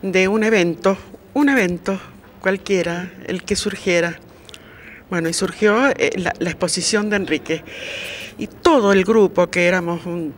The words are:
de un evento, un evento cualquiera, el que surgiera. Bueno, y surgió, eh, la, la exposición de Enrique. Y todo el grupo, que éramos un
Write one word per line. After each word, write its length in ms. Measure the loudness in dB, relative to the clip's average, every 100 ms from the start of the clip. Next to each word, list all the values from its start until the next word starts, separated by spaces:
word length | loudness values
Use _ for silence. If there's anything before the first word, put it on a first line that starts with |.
de 280 | 0 2 2
un 140 | 2 2
evento, 520 | 2 2 0 0 -2 -8 -20 -6
un 160 | 0 2
evento 500 | 4 0 -2 -4 -6 -8 -20 -20 -4
cualquiera, 720 | -2 -2 -2 -2 0 -4 -8 -14 -8
el 160 | -8
que 140 | -4 -4
surgiera. 640 | -4 -4 0 0 0 -4 -18 -20 -20 -20 -20 -20 -20 -20 -6
Bueno, 180 | -4 -2
y 60 |
surgió, 560 | -2 -4 2 2 4 2
eh, 220 | 2 0 0
la, 180 | -4 -2
la 100 | -6
exposición 600 | -2 -2 -2 0 0 0
de 80 | -2
Enrique. 460 | -2 -4 -4 -8 -8 -14 -12 -10 -12 -12 -14 -10
Y 100 | -10
todo 460 | 0 2 4 6
el 100 | 4
grupo, 440 | 4 4 4 2 0
que 200 | 2 2
éramos 380 | 2 -2 -6 -6
un 260 | -6 -8